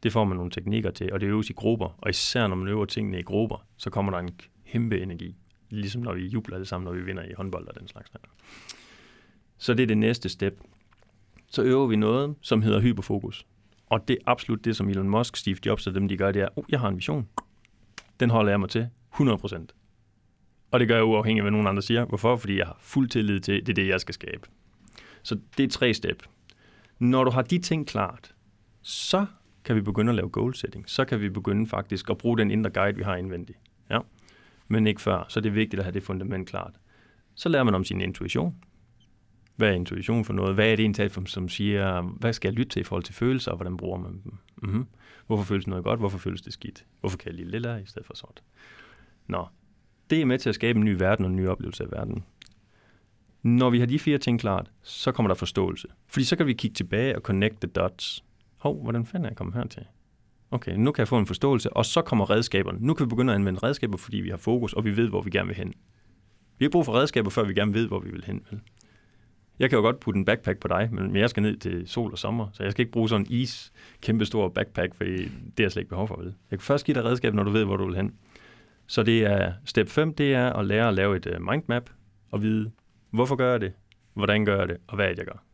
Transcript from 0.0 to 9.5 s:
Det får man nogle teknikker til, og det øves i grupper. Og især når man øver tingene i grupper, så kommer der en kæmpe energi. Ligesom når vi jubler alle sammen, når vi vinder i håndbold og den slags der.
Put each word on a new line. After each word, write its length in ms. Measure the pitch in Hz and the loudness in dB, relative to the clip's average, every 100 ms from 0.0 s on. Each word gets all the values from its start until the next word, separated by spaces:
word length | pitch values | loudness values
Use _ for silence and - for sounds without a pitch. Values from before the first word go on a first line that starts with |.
Det 100 | 120 | 0
får 120 | 110 | 2
man 120 | 104 92 | 2 0
nogle 140 | 87 | -4
teknikker 400 | - 92 107 104 | -6 -2 -2 -2
til, 220 | - 95 | -4 -4
og 80 | 98 | -2
det 60 | 101 | 0
øves 240 | 107 107 | 0 -2
i 20 | |
grupper. 460 | - 110 117 92 - | -2 0 0 -2 -4
Og 120 | - | -4
især 360 | 95 - 127 110 | -2 0 2 2
når 100 | 92 | 0
man 120 | 95 | -2
øver 160 | 104 | -2
tingene 340 | 101 - 104 92 | -2 -2 -4 -6
i 40 | |
grupper, 440 | 87 98 113 110 - _ | -2 0 0 -4 -12 _
så 140 | - | -6
kommer 220 | 98 98 | -2 0
der 60 | 90 | -2
en 120 | 90 87 - _ - | -6 -10 -20 _ -6
kæmpe 340 | 117 117 101 | -2 0 -2
energi. 340 | 92 85 87 90 _ _ _ | -4 -8 -12 -14 _ _ _
Ligesom 320 | 107 101 113 | -6 -6 -4
når 120 | 120 | -6
vi 120 | 90 92 | -6 -4
jubler 280 | 113 107 92 | -4 -4 -10
alle 100 | 95 | -6
sammen, 180 | 90 | -6
når 80 | 92 | -6
vi 80 | 90 | -6
vinder 180 | 92 92 | -6 -8
i 100 | 87 - | -10 -8
håndbold 320 | 95 90 85 | -6 -6 -10
og 120 | - | -16
den 80 | 98 | -16
slags 220 | - - | -18 -20
der. 80 | - - _ - - - - - - - - _ _ _ | -20 -20 _ -20 -20 -18 -18 -18 -20 -20 -20 _ _ _